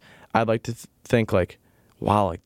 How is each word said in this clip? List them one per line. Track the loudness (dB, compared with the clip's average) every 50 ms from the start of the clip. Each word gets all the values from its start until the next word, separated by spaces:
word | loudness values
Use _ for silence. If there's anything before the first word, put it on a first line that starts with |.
| _ -20 -20 -20 -10 _ -2
I'd | 0 0
like | 0 -2 -2 -4
to | -8 -10
th-, | -10 -12 -20 _ _ -6
think, | 0 0 0 0 2 0
like, | 0 0 -2 -6 _ _ _ _ _ _ _ _ -6
wow, | -2 0 2 2 2
like, | 0 -4 -8 _